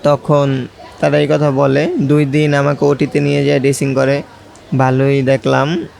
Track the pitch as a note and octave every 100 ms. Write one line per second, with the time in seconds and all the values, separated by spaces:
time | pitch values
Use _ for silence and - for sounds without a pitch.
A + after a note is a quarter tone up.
0 | D3 C#3+ - D3 C#3 C3+ B2 - - -
1 | D3+ D3 D3 D3+ D3 C3+ C#3 C3+ D#3+ F4+
2 | C#3 D3 C#3+ D3 D3+ C#3+ C#3+ C#3+ C#3+ C#3
3 | C#3+ - C#3+ C#3+ C#3 C#3+ C3+ C3+ C#3 C3
4 | C3+ C#3 C#3 - - - - B2+ C3 C3
5 | C#3 C#3 C3 C3+ C3 C3 C3+ F3+ -